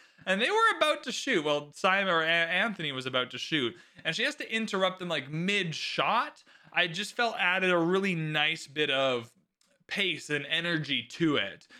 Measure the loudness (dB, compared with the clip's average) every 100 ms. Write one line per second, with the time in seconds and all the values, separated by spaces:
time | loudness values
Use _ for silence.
0 | -20 _ -2 0 2 4 4 4 2 0
1 | -4 -6 0 0 2 -2 -4 -2 2 2
2 | 2 2 2 2 2 0 0 -2 -6 -4
3 | -2 -2 -2 -6 -2 0 0 -4 -20 -8
4 | -4 -2 -2 -4 -6 -4 -2 0 0 0
5 | -4 -4 -4 -4 0 0 -2 -4 -4 0
6 | 2 2 -2 -8 -20 -20 -6 0 0 -2
7 | -6 -2 -2 2 0 2 4 4 4 2
8 | 2 0 -2 0 0 -2 -6 -2 0 2
9 | 2 0 -4 _ _ _ _ _ -8 -4
10 | -2 -4 -4 -4 -2 -2 0 -2 0 -4
11 | -4 0 2 2 0 -6 -20